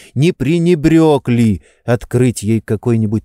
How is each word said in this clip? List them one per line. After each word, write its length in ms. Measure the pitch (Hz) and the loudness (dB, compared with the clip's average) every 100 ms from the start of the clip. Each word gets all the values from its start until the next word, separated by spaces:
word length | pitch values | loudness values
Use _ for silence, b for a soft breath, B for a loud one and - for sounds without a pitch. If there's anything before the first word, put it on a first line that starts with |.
| B | B
не 180 | 120 165 | -2 -2
пренебрёг 960 | - 135 131 170 165 156 160 160 143 - | 0 -2 0 0 2 2 4 4 2 0
ли 340 | 120 113 90 b b | 0 0 -2 b b
открыть 580 | - 120 - 120 127 - | -4 -4 -2 0 0 -2
ей 180 | 104 113 | -4 -4
какой-нибудь 640 | - 107 123 113 107 107 | -4 -6 -2 -2 -2 -4